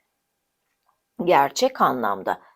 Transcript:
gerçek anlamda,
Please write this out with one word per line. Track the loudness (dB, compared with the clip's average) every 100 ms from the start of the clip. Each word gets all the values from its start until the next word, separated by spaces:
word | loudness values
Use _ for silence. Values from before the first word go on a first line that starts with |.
| _ _ _ _ _ _ _ _ _ _ _ -4
gerçek | 2 4 2 0 -2 0
anlamda, | 0 0 -4 -4 -6 -6 _